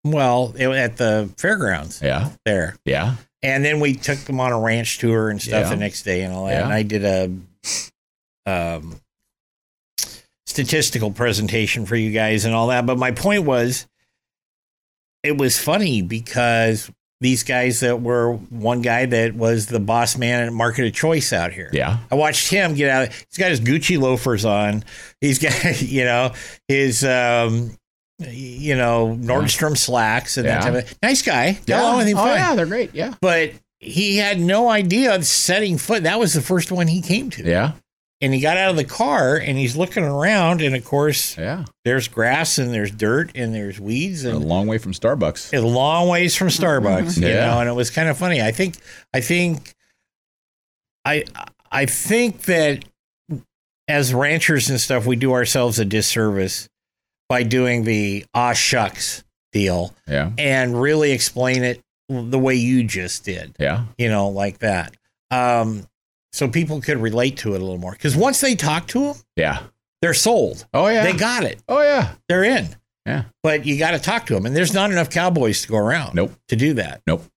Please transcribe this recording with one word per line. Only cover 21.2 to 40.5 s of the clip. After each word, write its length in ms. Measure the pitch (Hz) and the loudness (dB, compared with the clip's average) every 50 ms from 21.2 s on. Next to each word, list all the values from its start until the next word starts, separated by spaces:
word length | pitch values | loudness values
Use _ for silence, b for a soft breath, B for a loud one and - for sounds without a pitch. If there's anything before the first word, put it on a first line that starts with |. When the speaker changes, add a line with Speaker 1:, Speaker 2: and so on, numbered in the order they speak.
| 135 - | 0 0
Speaker 1:
out 200 | 120 87 85 87 | 0 -2 -2 -2
here. 180 | 87 - 87 - | -6 -10 -10 -4
Speaker 2:
Yeah. 260 | 78 71 64 73 110 113 - - | -2 -2 0 0 -2 -2 -2 -2
Speaker 1:
I 40 | 135 | 0
watched 360 | 143 151 151 151 - - - | 2 2 2 0 0 -2 0
him 240 | 185 202 190 170 151 | 0 2 2 0 0
get 140 | 139 143 139 | 0 2 2
out. 180 | 131 131 131 - | 2 2 0 -2
He's 240 | - - - _ - - | -4 -14 -20 _ -6 -2
got 120 | 190 185 | 0 0
his 100 | 165 113 | 2 2
Gucci 400 | 113 120 139 - - - 180 151 | 2 2 2 2 2 0 2 2
loafers 440 | 135 127 127 117 117 131 120 101 107 | 4 2 2 0 0 0 0 2 2
on. 400 | 110 101 101 104 104 104 107 107 B B B B B B B | 2 2 2 2 0 0 -2 -6 B B B B B B B
He's 180 | - 143 131 127 | 0 0 0 2
got, 440 | 160 147 123 - - 175 - - | 0 0 0 0 0 -2 0 -2
<laughs> 0 | |
you 220 | 131 127 135 135 127 | -4 -2 0 0 2
know, 280 | 123 120 120 127 127 120 B B B B B _ | 2 2 2 2 0 -4 B B B B B _
his, 380 | - 139 139 139 131 117 117 139 | 0 2 2 2 2 2 0 2
um, 720 | 135 127 127 123 120 120 117 117 113 113 117 120 113 - - _ _ _ _ _ _ _ - 170 131 | 2 2 2 2 2 2 2 2 2 0 -2 -2 -6 -10 -16 _ _ _ _ _ _ _ -14 -14 -12
you 460 | 117 127 135 123 123 131 147 151 139 | -12 -14 -14 -14 -12 -8 -4 -2 0
know, 420 | 127 123 117 117 117 113 113 113 120 | 0 2 2 2 2 0 0 -2 -4
Nordstrom 500 | 120 117 123 139 151 135 - - 165 151 | -2 0 0 0 0 0 0 0 0 0
Speaker 2:
Yeah. 40 | 151 | 0
Speaker 1:
slacks 600 | - - - 123 120 110 107 110 123 - - - | 0 -2 0 0 2 2 2 0 0 -2 -4 -4
and 100 | 139 123 | -2 0
Speaker 2:
Yeah. 140 | - - 78 | 0 0 0
Speaker 1:
that 120 | 98 127 | 0 0
type 120 | - 123 113 - | 0 -2 -4 -6
of, 80 | - _ | -8 _
nice 200 | - 233 277 - | 0 0 0 0
guy. 380 | - 240 160 123 123 170 196 - - | 0 0 0 2 2 0 0 -2 -2
Speaker 2:
Yeah. 120 | - 175 220 | 0 0 2
Speaker 1:
Hello, 120 | 247 233 | 2 2
everything 220 | 240 247 226 214 208 | 2 4 2 2 2
Speaker 2:
Oh, 60 | 196 208 | 2 2
Speaker 1:
fine. 120 | 247 - | 2 2
Speaker 2:
yeah, 180 | - 370 349 294 | 2 2 2 2
they're 120 | 214 170 | 0 0
great. 280 | 156 202 247 226 - - | 0 -2 -4 -4 -4 -4
Yeah. 200 | 143 156 254 240 _ | -6 -6 -6 -4 _
Speaker 1:
But 320 | - 185 170 165 160 156 151 - _ _ _ _ | 2 2 4 2 2 0 -4 -14 _ _ _ _
he 380 | - - 135 165 208 202 196 | -16 -4 -2 0 0 2 2
had 240 | 202 208 202 208 180 | 2 2 0 0 2
no 280 | 170 175 190 214 240 240 | 2 4 4 4 4 4
idea 460 | 220 214 196 175 185 233 269 247 202 | 4 2 2 2 2 4 4 4 2
of 100 | 185 156 | 2 2
setting 520 | - - - - - 180 208 214 196 170 139 | 0 0 0 0 0 0 0 2 0 -2 -2
foot. 240 | - - 226 220 165 | 0 -2 -2 0 2
That 140 | 160 196 226 | 0 2 2
was 140 | 233 175 | 0 2
the 100 | - 156 | 0 -2
first 300 | - - 185 175 160 - | 0 0 0 0 0 -2
one 160 | 185 175 175 165 | -2 0 2 2
he 140 | 165 185 | 2 0
came 280 | 165 - 190 240 285 247 | 0 0 -2 0 -2 -4
to. 140 | - 117 - | -10 -4 0
Speaker 2:
Yeah. 280 | 85 85 92 110 147 156 - _ _ _ _ _ _ _ _ | 0 2 2 2 0 -2 -6 _ _ _ _ _ _ _ _
Speaker 1:
And 120 | 143 131 135 | -2 0 0
he 60 | 131 | 2
got 160 | 139 151 175 185 | 2 2 2 2
out 100 | 190 190 | 2 2
of 40 | 180 | 2
the 80 | 156 135 | 0 -2
car 520 | - - - 226 277 294 214 143 127 147 | -4 -2 -2 0 2 2 2 4 4 2
and 200 | 151 - - 135 | 2 0 -2 -2
he's 220 | 135 135 120 120 156 | 0 0 -2 0 -2
looking 260 | 180 180 - 220 170 | -2 -2 0 -2 -2
around. 560 | 143 139 143 151 190 220 202 175 165 | 0 0 0 2 2 4 4 4 2